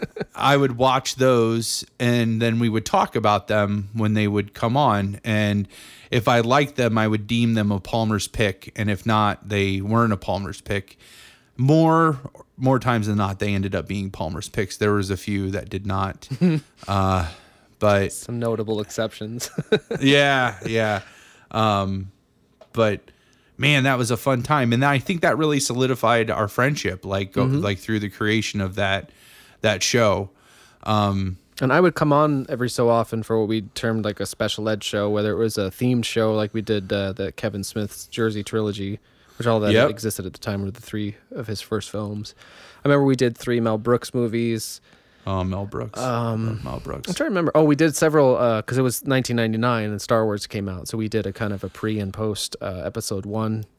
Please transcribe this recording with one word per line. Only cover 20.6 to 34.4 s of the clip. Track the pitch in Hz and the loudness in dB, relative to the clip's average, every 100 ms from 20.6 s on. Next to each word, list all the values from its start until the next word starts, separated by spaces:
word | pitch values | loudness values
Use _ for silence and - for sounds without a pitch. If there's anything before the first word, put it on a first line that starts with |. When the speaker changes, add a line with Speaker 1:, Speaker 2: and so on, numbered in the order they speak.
Speaker 2:
yeah. | 117 113 107 101 - - - _ _ | -4 0 0 -2 -6 -20 -20 _ _
Um, | 113 110 101 98 95 95 _ _ _ _ _ - | 0 2 2 0 -4 -8 _ _ _ _ _ -10
but | 117 107 95 _ _ _ _ _ - | 0 0 0 _ _ _ _ _ -2
man, | 139 143 | 2 4
that | 135 127 | 2 2
was | 117 | 0
a | 123 | 0
fun | 139 127 | 0 0
time. | 120 151 120 | 0 0 2
And | 120 | 2
I | 143 135 | 2 2
think | - 170 | -2 0
that | 170 113 | 0 2
really | 156 143 | 0 0
solidified | - 123 131 123 113 117 113 | -2 0 0 2 2 2 2
our | 98 101 | -2 -2
friendship, | - 135 147 90 92 | 0 0 0 -4 -6
like, | 95 98 98 | -6 -4 -2
go, | - | 0
Speaker 1:
Mm-hmm. | 131 143 | 0 0
Speaker 2:
like, | 104 98 | 0 -4
through | - 107 | -2 -2
the | 104 | -4
creation | - 107 110 - 104 | -4 0 0 0 -4
of | 95 95 | -4 -2
that, | 98 98 - _ - - - - | 0 -2 -4 _ -20 -20 -20 -2
that | 110 95 | 0 0
show. | - 120 107 95 98 _ _ - - _ | 2 4 4 2 -4 _ _ -20 -20 _
Um, | - 107 101 98 95 92 _ - | 0 2 2 0 -2 -6 _ -4
Speaker 1:
And | 131 | 2
I | 151 | 4
would | 180 - | 4 4
come | 151 | 2
on | 143 151 135 - | 4 4 0 -4
every | 120 123 | -4 -2
so | - 117 | 2 4
often | 117 110 113 | 4 2 -4
for | - 113 | -2 0
what | 107 | 0
we | 110 | -2
termed, | 98 - 117 110 | -4 -4 -2 -2
like, | 104 - | -2 -4
a | 98 | -8
special | - | -4